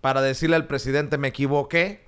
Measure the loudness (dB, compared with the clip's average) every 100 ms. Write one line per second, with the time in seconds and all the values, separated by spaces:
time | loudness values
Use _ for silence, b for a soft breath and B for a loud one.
0 | 0 2 2 0 2 2 2 -4 0 -2
1 | 0 -2 -4 -2 0 0 0 0 0 -4